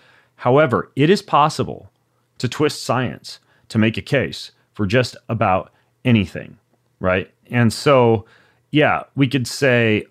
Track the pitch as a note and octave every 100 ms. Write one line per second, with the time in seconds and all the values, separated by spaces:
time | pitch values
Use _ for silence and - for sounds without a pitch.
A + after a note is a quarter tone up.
0 | _ _ _ _ B2 C3+ B2+ G#2 - -
1 | D#3 G3+ - D3+ D3+ - F2 G#1+ - _
2 | _ _ _ - A#2+ - D3+ - - B2
3 | A#2+ A#1+ - - _ _ _ A2+ G#2+ G2+
4 | - C#3 F2+ - - _ _ - G2+ B2
5 | B2 - - A2+ G#2+ F#2 - _ _ _
6 | C3 A2+ F2+ - - - _ _ _ -
7 | F#2 F#2 - _ - B2 A#2 - D3+ C3+
8 | A#2+ A2 - _ _ _ _ D3 C3+ D#2
9 | - - C3+ C3 A#2 - C3+ A#2+ A#2 G#2+
10 | -